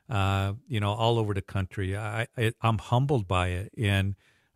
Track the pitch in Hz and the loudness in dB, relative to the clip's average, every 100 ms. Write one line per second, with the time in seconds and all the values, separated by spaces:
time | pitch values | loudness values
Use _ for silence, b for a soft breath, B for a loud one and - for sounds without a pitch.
0 | - 104 98 98 98 107 - 113 101 107 | -4 0 2 2 0 -4 -4 -2 0 0
1 | 113 117 104 98 - 98 92 - 95 98 | 2 2 0 -4 -4 -4 -4 -4 -4 -4
2 | 110 110 117 - 110 - 113 110 - 120 | -4 -6 -6 -2 -2 0 0 0 0 2
3 | 143 135 92 92 90 90 104 - 104 98 | 2 0 0 0 0 -2 -6 -2 2 2
4 | 98 98 b b b | 2 -4 b b b